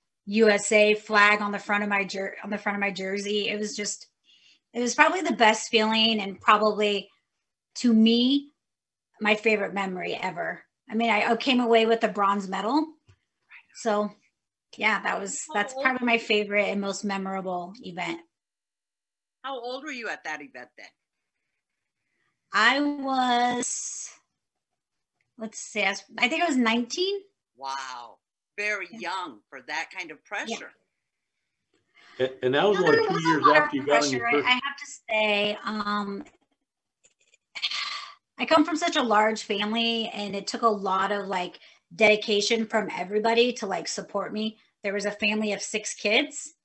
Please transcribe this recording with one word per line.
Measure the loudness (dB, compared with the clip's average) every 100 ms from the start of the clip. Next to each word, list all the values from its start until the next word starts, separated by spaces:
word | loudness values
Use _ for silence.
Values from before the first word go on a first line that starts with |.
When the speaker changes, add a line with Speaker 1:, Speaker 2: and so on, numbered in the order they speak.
| _ _ -2
Speaker 1:
U | 4 6
S | 6 4
A | 6 6
flag | 4 2 6 6 4
on | 0
the | -4
front | -2 -2
of | 0
my | -2
jer-, | -2 -6 -8 -8
on | -8
the | -6
front | -4
of | -2
my | -4
jersey. | -4 -6 -4 -2 -2 -2
It | -4
was | -6 -6
just, | -6 -8 -14 _ _ _ _ _ _
it | -4
was | -2 4
probably | 4 4
the | -2 4
best | 4 4 2
feeling | 2 2 2 2 0
and | -4 -4
probably, | 4 4 4 2 0 -2 -6 _ _ _ _ _ _ -2
to | 4
me, | 6 6 6 4 2 -2 _ _ _ _ _ _ -4
my | 0 2
favorite | 2 2 0
memory | -4 -4 -6 -6 -6
ever. | -6 -6 -8 -8 _ _ -6
I | -2
mean, | 2
I, | 2 2
I | 0
came | 2 2
away | 4 4 4
with | 2
a | 0
bronze | 0 2 2 -2
medal. | -4 0 0 -2 -10 _ -20 _ _ _ -20 _
So | -6 -2 0 -2 -8 _ _ _ _ _ -2
yeah, | 0 0
that | -2 -4
was, | -6 -10 -6
Speaker 2:
How |
Speaker 1:
that's | -4 -4
Speaker 2:
old | 0
Speaker 1:
probably | 0 0 0
my |
Speaker 2:
were | 0
you? | 2
Speaker 1:
favorite | 0 0 0
and | 0 -2
most | -4 -4
memorable | -4 -4 -4 -6 -6 -6 -8 -14
event. | -12 -8 -8 -8 -14 _ _ _ _ _ _ _ _ _ _ _
Speaker 2:
How | -12 -10
old | -8 -10
were | -10
you | -10 -8
at | -8
that | -8 -10
event | -12 -18 -20 -20
then? | -20 _ _ _ _ _ _ _ _ _ _ _ _ _ _ _ _
Speaker 1:
I | 2 4 4
was, | 0 -2 -2 0 2 2 2 0 -4 -8 -10 -12 -14 -18 _ _ _ _ _ _ _ _ _ _ _ -14
let's | -14 -12
see, | -8 -2
I | -2
was, | -2 -8 -2
I | 0
think | 0
I | 0
was | 2
nineteen. | 2 0 -2 -2 -2 -4 -8 _ _
Speaker 2:
Wow. | -16 -10 -8 -8 -8 -12 -20 _ _ _ -6
Very | -4 -4 -6
Speaker 1:
Yeah. | -10
Speaker 2:
young | -6 -6 -8 -14 _
for | -18
that | -8 -8 -8
kind | -10 -14
of | -14
pressure. | -10 -8 -8 -10 -12 _ _ _ _ _ _ _ _ _ _ _ _ _ -12 -4
Speaker 1:
Yeah. | -4
Speaker 3:
And, | 0
and | 0
that | 2 2
was | 4
Speaker 1:
No, | 4
Speaker 3:
only | 4
Speaker 1:
there | 4
Speaker 3:
two |
Speaker 1:
was | 0 0
a |
Speaker 3:
years | 4
Speaker 1:
lot | 6 6
of |
Speaker 3:
after | 4 -2
you |
got | 2 2
on | 2
your | -2
Speaker 1:
pressure. | 0
Speaker 3:
first. | 0 2
Speaker 1:
I, |
I |
have | 0 -2 -10
to | -16 -16 -4
say, | -2 0 0 -2 -4
um, | -6 -6 -4 -4 -4 -8 -12 _ _ _ _ _ _ _ _ _ _ _ _ -10 -8 -6 -8 -10 -14 -18 _ -6
I | 2
come | 4
from | 4 0
such | 0 0
a |
large | 2 4 4 0
family, | -4 -4 -2 -2 0 -2 -6
and | -8 -8
it | -8 -8
took | 0
a | 0
lot | 0 -2 0 0
of, | -2 -4
like, | -4 -6 -10 -20 _ _
dedication | 2 4 4 2 0 2 0 0
from | -2 -2 -6
everybody | -2 0 2 4 2
to, | 2 -4
like, | -6 -6
support | -8 -6 -6 -6
me. | -6 -6 -8 _ _
There | -6
was | -2
a | -4
family | -2 -2 0 -2
of | -4
six | -4 -6 -6
kids. | -4 0 2 0 -6 -16 _